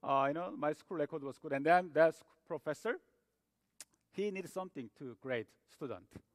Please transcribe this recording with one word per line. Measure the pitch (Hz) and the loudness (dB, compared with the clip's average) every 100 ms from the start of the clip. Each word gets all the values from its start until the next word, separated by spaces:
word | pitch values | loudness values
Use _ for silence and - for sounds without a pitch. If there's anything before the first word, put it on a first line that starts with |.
Uh, | - 139 139 | 2 2 2
you | |
know, | 151 185 123 | 0 -6 -2
my | 151 | -2
school | 156 - 175 | -4 -8 -4
record | 147 160 | -4 -4
was | 139 127 | -8 -10
good. | 156 | -4
And | 139 | 0
then | 147 175 180 | 6 6 4
that | 147 160 | 6 6
sc-, | - - _ _ | 4 -16 _ _
professor, | 160 - 147 220 349 _ _ _ _ _ _ _ _ - _ _ | -8 -6 -4 -4 -4 _ _ _ _ _ _ _ _ -20 _ _
he | - 202 | -4 -4
needed | 190 175 | -4 -8
something | - 185 - 117 _ | -8 -8 -10 -14 _
to | 135 117 | -14 -12
grade | 131 123 110 _ _ | -4 -4 -4 _ _
student. | - 143 98 - - _ | -12 -10 -10 -14 -20 _